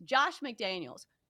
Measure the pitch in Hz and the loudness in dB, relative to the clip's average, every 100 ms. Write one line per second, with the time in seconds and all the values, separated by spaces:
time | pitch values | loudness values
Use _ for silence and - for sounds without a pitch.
0 | 165 262 311 - 285 226 196 185 135 - | 2 4 4 0 -8 -4 -4 -4 -6 -12
1 | - _ | -18 _